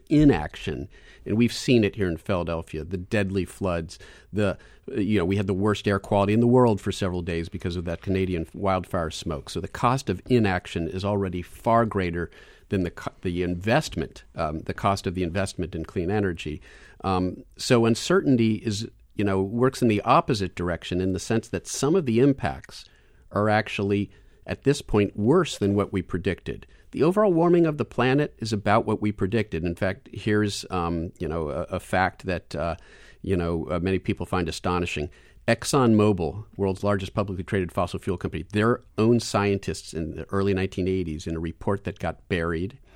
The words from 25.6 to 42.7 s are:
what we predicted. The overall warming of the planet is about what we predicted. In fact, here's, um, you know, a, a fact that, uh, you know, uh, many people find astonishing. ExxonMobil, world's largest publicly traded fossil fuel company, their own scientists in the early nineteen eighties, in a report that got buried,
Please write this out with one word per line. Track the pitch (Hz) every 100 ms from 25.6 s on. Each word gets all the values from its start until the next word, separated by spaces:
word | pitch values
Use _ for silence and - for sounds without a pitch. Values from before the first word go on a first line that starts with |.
| 101
what | 101 98
we | 98
predicted. | - 90 95 87 - 52 - - -
The | -
overall | 147 196 214
warming | 160 175 175 165
of | 147
the | 113
planet | - 123 139 147 -
is | 110
about | 104 104 107 107
what | 107
we | 107
predicted. | 104 95 113 107 82
In | 85 85
fact, | 95 - -
here's, | - 110 107 104 - -
um, | 90 85 85 82 -
you | 78
know, | 85 76
a, | 69
a | - 92
fact | - 92 92 - 98
that, | 85 - 76
uh, | 82 82 - - - -
you | 92 92
know, | 85 85 -
uh, | 87
many | 92 95
people | - 98 87
find | 92 80
astonishing. | - 92 87 87 - 73 - - - -
ExxonMobil, | 113 - 143 120 107 104 92 80 101 - -
world's | 95 95
largest | 101 101 95
publicly | - 101 92
traded | 87 101 87
fossil | - 90 90
fuel | - 90
company, | 92 80 -
their | 104 110 123 - -
own | 110 120
scientists | - 107 101 98 - 80 -
in | 82 80 85
the | 80
early | 98 98
nineteen | 92 95 - 90
eighties, | 95 85 78 85
in | 82
a |
report | 82 - - 101 -
that | -
got | 85 - -
buried, | 90 82 82 95